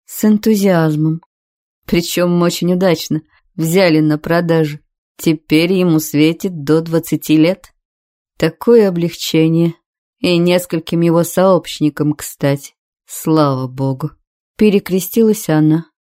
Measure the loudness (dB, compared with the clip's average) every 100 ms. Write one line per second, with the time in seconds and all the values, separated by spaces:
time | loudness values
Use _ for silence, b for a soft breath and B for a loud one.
0 | _ -2 0 2 2 2 2 2 2 0
1 | -2 -2 _ _ _ _ _ _ -4 -4
2 | -2 -2 0 2 0 -2 -2 0 0 0
3 | -2 -6 -8 _ _ -6 -2 2 2 2
4 | 2 0 -2 -2 0 0 0 -4 _ _
5 | _ _ -2 -2 0 0 2 0 2 0
6 | 0 0 2 0 -6 -8 0 0 0 -4
7 | -2 -6 0 2 2 0 -8 _ _ _
8 | _ _ _ -4 -4 -2 2 4 4 0
9 | -4 -6 -4 0 2 2 0 -2 _ _
10 | _ _ -2 2 2 0 0 -8 -4 -2
11 | 2 2 0 2 2 2 -2 -4 -4 -2
12 | -4 -4 -8 -6 -2 -2 -6 _ _ _
13 | _ -10 -2 2 2 0 -6 -6 -4 -4
14 | -8 _ _ _ _ 0 2 2 -2 -6
15 | -4 0 0 0 -2 0 2 0 -2 _